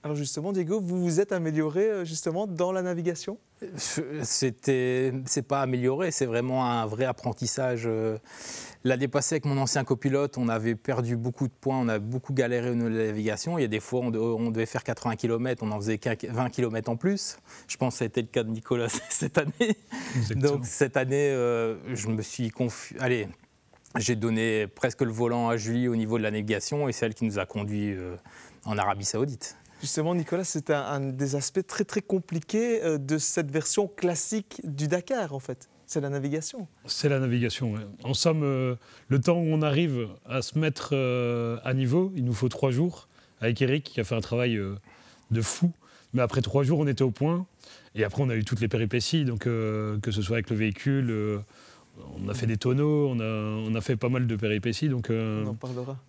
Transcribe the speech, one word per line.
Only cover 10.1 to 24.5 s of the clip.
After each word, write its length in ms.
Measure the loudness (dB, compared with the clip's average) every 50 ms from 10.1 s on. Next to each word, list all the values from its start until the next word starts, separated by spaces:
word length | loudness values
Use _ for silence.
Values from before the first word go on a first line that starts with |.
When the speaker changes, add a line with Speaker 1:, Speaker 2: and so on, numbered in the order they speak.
| 2 2 2 0 0 -2
Speaker 2:
on 100 | 0 0
avait 260 | 0 2 2 0 0
perdu 420 | 0 _ -2 0 0 0 0 0
beaucoup 300 | 0 0 -4 -2 -2 -2
de 60 | -2
points, 260 | -2 _ -2 0 0 2
on 80 | 2
a 140 | 2 0 0
beaucoup 320 | -2 -4 -4 -6 -4 -2
galéré 380 | 0 2 2 2 2 0 0 2
au 40 | 0
niveau 140 | 2 2 2
de 80 | 2
la 100 | 2 0
navigation. 520 | 0 0 0 0 0 0 -2 -2 -2 0 0
Il 40 |
y 20 | 2
a 40 | 2
des 100 | 0 -2
fois, 220 | -2 0 -2 0
on 100 | 0 0
de-, 80 | 0 0
on 320 | 0 0 0 0 0 0
devait 160 | 0 0 -2
faire 160 | 0 -2 -4
quatre-vingts 320 | -2 -4 -6 -2 -2 -4 -2
kilomètres, 480 | 0 0 0 0 0 0 -2 -2 -2
on 80 | -2 -4
en 80 | -4 -2
faisait 200 | -2 -2 -2 0
qu'un, 180 | 0 -2 -4 -2 -4 -6
vingt 200 | -2 -2 -2 -2
kilomètres 400 | 0 0 -2 0 0 -2 -2 -2
en 60 | -4
plus. 400 | 0 0 0 0 0 -4 -8 -10 -12 _ -20 -20 -20 -12 -12
Je 80 | -4
pense 180 | -2 -2 -2 0
que 40 | -2
ça 60 | -4
a 40 | -2
été 140 | -2 -4
le 40 | -4
cas 160 | 0 0 -2
de 80 | 0 0
Nicolas 380 | -4 -6 -2 -2 0 0 0 0
<laughs> 200 | -2 -2 -2 0
cette 300 | 0 0 0 2 2 0
année. 380 | 0 0 0 0 2 2 2 -2 -4 -14 -12 -10 -10 -4 -2
Speaker 3:
Exactement. 380 | -2 0 0 0 4 4 4 4
Speaker 2:
Donc 120 | 2 -2
cette 300 | -4 2 2 2 2 4
année, 340 | 0 2 2 2 4 4 4
euh, 460 | 2 2 2 2 2 2 2 0 -2 -4 -6 -6 -6
je 140 | -4 -2 -2
me 140 | -2 -2
suis 280 | -2 -4 -4 -2 -4 -4
confu-, 460 | 0 0 -2 0 0 -4 -6 -8 -6 -2
allez, 300 | 0 0 0 0 -2 -6 -8 _ -20 _ _ _ _ _ _ _ _ -8 -6 -2
j'ai 180 | 0 0 0
donné 500 | 2 2 0 2 2 2 2